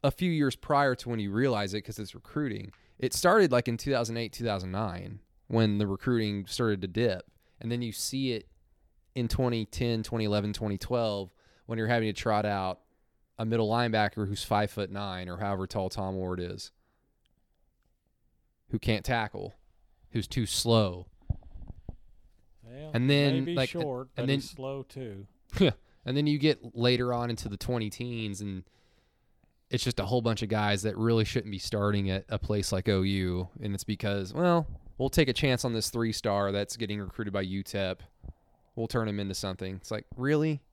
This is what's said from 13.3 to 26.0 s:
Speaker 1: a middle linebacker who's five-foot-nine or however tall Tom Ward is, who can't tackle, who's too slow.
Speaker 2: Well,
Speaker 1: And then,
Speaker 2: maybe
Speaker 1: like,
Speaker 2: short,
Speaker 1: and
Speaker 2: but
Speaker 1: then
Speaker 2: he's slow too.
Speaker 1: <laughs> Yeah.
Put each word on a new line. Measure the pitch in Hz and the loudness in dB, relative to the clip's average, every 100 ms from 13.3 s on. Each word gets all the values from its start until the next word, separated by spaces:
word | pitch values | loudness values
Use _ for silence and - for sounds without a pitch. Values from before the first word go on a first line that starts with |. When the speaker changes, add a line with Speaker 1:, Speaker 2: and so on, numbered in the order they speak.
| - | -6
Speaker 1:
a | 110 | 0
middle | 117 107 | 2 4
linebacker | 117 120 110 104 - 98 | 2 2 4 2 2 -2
who's | 101 | -2
five-foot-nine | - 104 104 - 98 98 101 92 90 | 0 2 2 -2 -6 -4 -6 -6 -8
or | 87 | -4
however | 101 98 92 | -2 -2 -2
tall | 107 95 | -2 -4
Tom | - 95 95 | -4 -4 -4
Ward | 92 90 | -4 -4
is, | 87 95 - _ _ _ _ _ _ _ _ _ _ _ _ _ _ _ _ _ _ _ _ | -6 -8 -12 _ _ _ _ _ _ _ _ _ _ _ _ _ _ _ _ _ _ _ _
who | 110 | -4
can't | 123 107 - | 0 0 0
tackle, | 120 107 98 98 - _ _ _ _ - | -2 -2 -6 -10 -12 _ _ _ _ -6
who's | 117 - | -4 -2
too | - 110 | -2 0
slow. | - 120 113 101 90 90 - - - - - - - - - - - - _ _ - | 0 4 6 4 -2 -14 -20 -6 -6 -6 -16 -14 -14 -14 -16 -18 -20 -20 _ _ -20
Speaker 2:
Well, | 113 127 156 | -20 -16 -6
Speaker 1:
And | 123 127 | -2 2
then, | 143 143 135 | 4 4 2
Speaker 2:
maybe | 135 170 | 0 0
Speaker 1:
like, | 131 | 0
Speaker 2:
short, | 170 151 123 131 - | -2 -4 -4 -8 -6
Speaker 1:
and | |
Speaker 2:
but | 127 | -2
Speaker 1:
then | 139 | -2
Speaker 2:
he's | 135 | -2
slow | - 131 139 | -10 -8 -8
too. | 131 - 123 98 101 | -10 -12 -12 -12 -16
Speaker 1:
<laughs> | _ _ - | _ _ 2
Yeah. | 175 - _ _ | 2 2 _ _